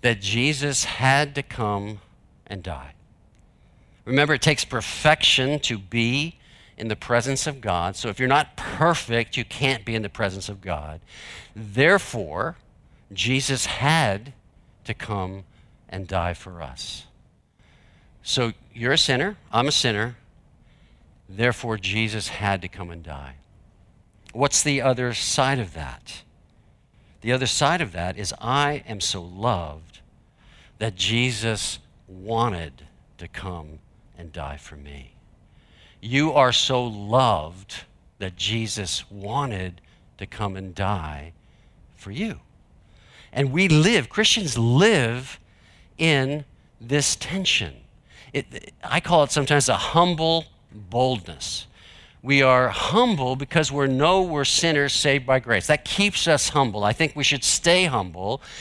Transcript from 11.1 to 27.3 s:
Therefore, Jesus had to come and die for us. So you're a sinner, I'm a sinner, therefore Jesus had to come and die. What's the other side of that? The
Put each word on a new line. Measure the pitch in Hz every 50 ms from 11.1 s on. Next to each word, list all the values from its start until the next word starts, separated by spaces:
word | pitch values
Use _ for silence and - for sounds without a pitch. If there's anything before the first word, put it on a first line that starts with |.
| - - - - - - - - -
Therefore, | 107 113 104 101 120 139 165 196 196 - - - 117 95 76 76 87 113 160 170 - _ _ _ _ _ _ - _ _ _
Jesus | 101 90 90 113 127 135 131 - 139 120 -
had | - - - 120 143 160 165 147 110 98 98 113 139 - - _ _ _ - _ _ _ _ _
to | -
come | 110 - - - 107 101 92 92 95 98 98 _ _ _ - _ _ _ _ -
and | - 95 95 87
die | 95 92 85 87 85
for | - - 92 90 85
us. | 80 65 62 - - - - - - - _ _ _ _ _ _ _ _ _ _ _ _ _ _ _ _ _ _ _ _ _ - _
So | - - 131 123 117 - - - - -
you're | 117 117 123
a | 143 -
sinner, | - - 135 127 156 196 214 - _ -
I'm | - 113 123 143
a |
sinner, | - - - 123 107 104 110 120 120 - _ _ _ _ _ _ _ _ _ _ _ _ _ _ _ _ _ _ _ _ _ -
therefore | 95 98 117 123 113 - - 117 110 107
Jesus | 92 95 98 110 113 107 104 110 98 -
had | - - 104 101 98 92
to | 85 90
come | - - 90 85
and | 85 85
die. | 82 82 73 69 69 67 - - - _ _ - _ - _ _ _ _ _ _ _ _ _ _ _ - -
What's | 120 139 143 - -
the | - 151 143 139
other | 117 135 127 117 127 123 117
side | - - - - - 135 131 139 127
of | 110 87 -
that? | 82 76 65 62 - _ - - - - _ _ _ _ _ _ _ _ _ _ _ _ _ _ _ _ _ - _
The | - 113